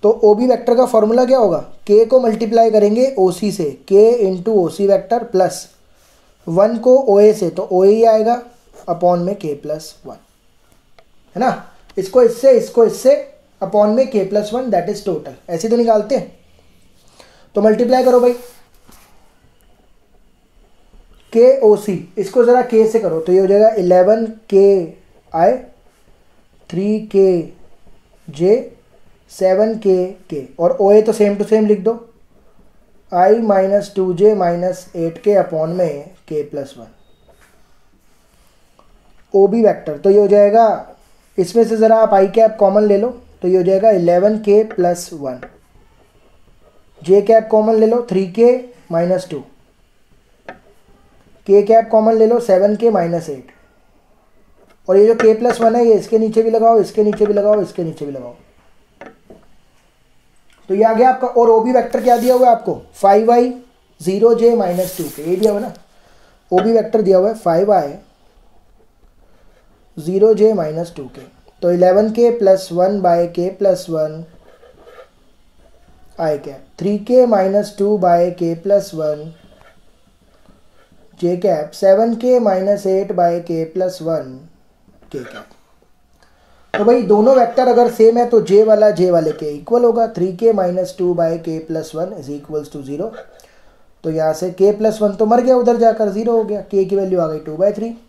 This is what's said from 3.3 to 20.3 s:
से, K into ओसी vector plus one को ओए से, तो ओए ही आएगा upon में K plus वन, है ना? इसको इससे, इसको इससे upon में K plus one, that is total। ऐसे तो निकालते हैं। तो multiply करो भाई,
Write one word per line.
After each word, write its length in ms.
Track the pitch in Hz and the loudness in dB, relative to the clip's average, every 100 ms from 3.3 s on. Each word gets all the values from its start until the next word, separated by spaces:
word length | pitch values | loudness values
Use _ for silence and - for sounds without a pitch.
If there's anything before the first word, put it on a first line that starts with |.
| 175 208 | 0 -6
से, 140 | 185 156 | -4 -6
K 640 | - - 196 220 240 196 | -6 0 4 4 4 -2
into 200 | 185 185 | -4 -2
ओसी 380 | 220 170 - 196 | 0 0 -2 0
vector 360 | 196 190 233 | 0 0 -6
plus 460 | 233 185 180 - - _ _ _ _ _ _ _ - | -2 -2 -2 -4 -18 _ _ _ _ _ _ _ -6
one 300 | 165 214 233 | 0 0 2
को 200 | 240 254 | 2 2
ओए 360 | 262 202 214 | 4 4 4
से, 160 | 214 175 | 2 -4
तो 200 | 170 190 | -6 -4
ओए 180 | 185 190 | 2 2
ही 140 | 220 | 4
आएगा 400 | 226 220 220 240 - _ _ - - | 4 2 0 -4 -6 _ _ -20 -10
upon 280 | 165 175 175 | -2 0 0
में 180 | 175 202 | -2 -8
K 180 | 160 | -10
plus 420 | 143 - 156 156 - 135 | -10 -10 -12 -12 -20 -20
वन, 100 | 113 _ _ _ _ _ _ _ _ _ _ _ - | -20 _ _ _ _ _ _ _ _ _ _ _ -4
है 40 | |
ना? 320 | 254 - - _ _ - | -4 -4 -12 _ _ -10
इसको 260 | 190 254 | -2 2
इससे, 280 | 233 233 269 | 2 2 2
इसको 340 | 240 - - 226 | 2 0 0 0
इससे 480 | - 254 285 - _ _ _ | 2 0 0 -2 _ _ _
upon 320 | 190 208 208 220 | -4 0 0 2
में 140 | 262 | 0
K 140 | 214 | -2
plus 300 | 190 202 208 | -2 -4 -4
one, 180 | 233 262 | -8 -4
that 180 | 190 175 | -4 -4
is 140 | 208 | -8
total। 300 | - 160 143 127 - | -6 -8 -10 -20 -12
ऐसे 200 | 170 226 | -8 -4
तो 60 | 240 | -2
निकालते 400 | 233 214 208 262 | 2 0 0 -6
हैं। 240 | - - _ _ _ _ _ _ _ _ - _ _ - | -6 -18 _ _ _ _ _ _ _ _ -20 _ _ -4
तो 60 | |
multiply 420 | 208 214 240 254 | -2 -2 -2 0
करो 160 | 254 247 | 2 2
भाई, 140 | 247 240 - - _ _ _ - _ _ _ _ _ _ _ _ _ _ _ _ _ | 0 -4 -12 -20 _ _ _ -20 _ _ _ _ _ _ _ _ _ _ _ _ _